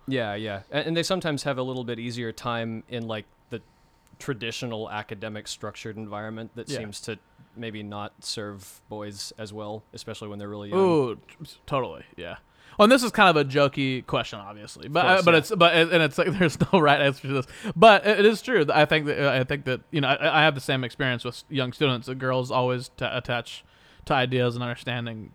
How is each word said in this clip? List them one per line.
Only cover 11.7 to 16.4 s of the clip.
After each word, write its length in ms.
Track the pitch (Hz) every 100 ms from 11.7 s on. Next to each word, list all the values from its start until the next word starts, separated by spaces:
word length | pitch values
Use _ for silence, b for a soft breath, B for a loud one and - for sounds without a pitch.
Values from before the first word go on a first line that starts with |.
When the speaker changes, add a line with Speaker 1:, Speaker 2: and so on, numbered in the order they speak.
| 143 113 76 - -
Speaker 2:
yeah. 200 | 85 90 b b b -
Well, 80 | 208
and 60 |
this 120 | 262
is 80 | 240
kind 160 | - 196
of 80 | 151
a 120 | 143
jokey 560 | 143 143 143 135 127
question, 360 | - 131 110 110
obviously, 480 | 98 104 107 - 131
but, 160 | 160 180
Speaker 1:
Of 20 |
course, 120 | 190
Speaker 2:
uh, 40 |
but 60 | 175
Speaker 1:
yeah. 60 | 160
Speaker 2:
it's, 140 | -
but 220 | 190 170 165
it, 160 | 165
and 100 | 170
it's 160 | 151 156
like 80 | 170
<laughs> 100 |
there's 200 | 185